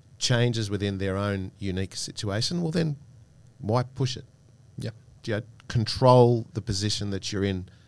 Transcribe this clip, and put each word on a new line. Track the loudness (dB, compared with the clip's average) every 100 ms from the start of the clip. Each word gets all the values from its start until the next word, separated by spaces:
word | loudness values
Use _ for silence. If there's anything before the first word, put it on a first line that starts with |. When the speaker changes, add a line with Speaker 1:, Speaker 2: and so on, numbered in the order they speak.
| -20 -6
Speaker 1:
changes | 0 2 2 0 -4
within | -2 -2 -2
their | -2 -2
own | -2 -4 -6 -8
unique | -6 -4 -6 -8
situation, | -10 -8 -6 -4 -2 -2
well | -2
then, | 0 -2 -4 -12 -20 -20 -20 -20 -8
why | -2 0
push | -2 -2 -4 -4
it? | -14 -20 -20 -20 -18 -10
Speaker 2:
Yeah. | -10 -10 -18 -12
Speaker 1:
You | -4 -4
know, | -6 -14 -4
control | -2 -2 4 8 8 8 4 -2
the | -8
position | -6 -2 -2 -2 -4
that | -6 -6
you're | -2
in | -2 -2 -6 -16